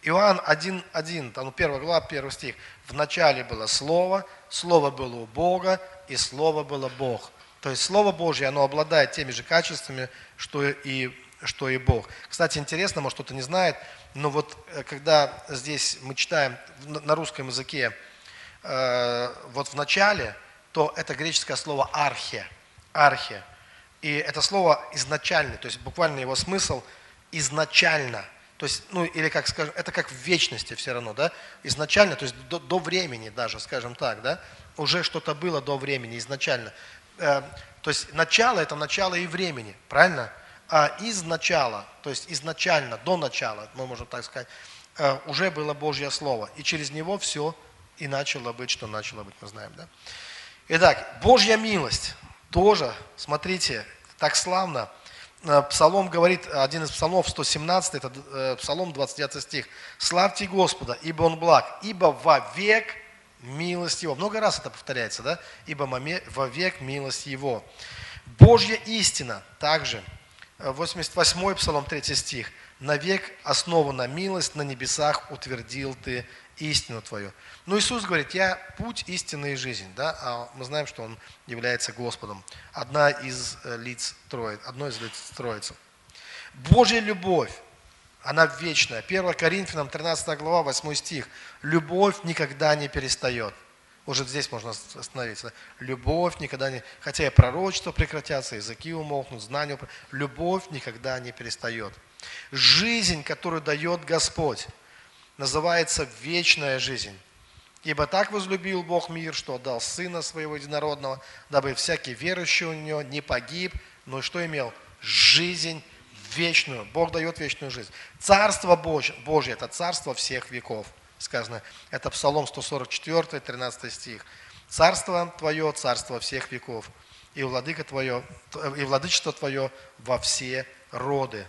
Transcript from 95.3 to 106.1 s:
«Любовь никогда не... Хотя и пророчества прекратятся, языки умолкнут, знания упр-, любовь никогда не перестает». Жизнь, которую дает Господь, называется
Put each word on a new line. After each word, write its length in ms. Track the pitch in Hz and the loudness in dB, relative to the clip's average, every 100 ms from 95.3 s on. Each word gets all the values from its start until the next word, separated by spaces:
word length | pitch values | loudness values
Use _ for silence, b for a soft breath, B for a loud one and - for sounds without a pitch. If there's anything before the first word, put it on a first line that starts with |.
| 104 120 - B - | -8 -14 -16 B -16
«Любовь 580 | 131 131 120 160 175 - | -10 -6 0 0 0 -2
никогда 320 | 147 135 135 | -8 -4 -4
не... 120 | 127 - B | -6 -12 B
Хотя 260 | - - 147 | -8 -2 2
и 40 | |
пророчества 600 | - 127 139 190 180 - | 8 6 6 -2 -2 -6
прекратятся, 640 | - 156 156 - 143 131 113 | -2 -2 -2 -4 -4 -4 -8
языки 380 | 104 113 160 | -10 -12 -10
умолкнут, 480 | 165 151 143 131 127 | -8 -4 -6 -6 -12
знания 320 | 107 139 147 | -8 -6 -4
упр-, 140 | 139 135 B B | -6 -12 B B
любовь 580 | 135 143 123 170 190 - | -6 -6 -4 -2 -2 -4
никогда 480 | 147 - 113 131 127 | -10 -10 -8 -6 -6
не 140 | 123 | -8
перестает». 600 | 120 117 - 117 117 104 - - _ B B B | -12 -10 -6 -6 -6 -8 -12 -20 _ B B B
Жизнь, 720 | 135 127 156 214 233 185 165 | 4 6 6 4 2 2 0
которую 400 | 139 151 180 165 | -2 -4 -2 -4
дает 420 | 151 147 160 175 | -2 -2 0 -2
Господь, 600 | 165 160 - - 156 110 - - B B B B B _ | 0 2 2 0 -2 -2 -8 -16 B B B B B _
называется 720 | 139 143 165 170 160 - 139 | -2 0 2 2 2 0 -2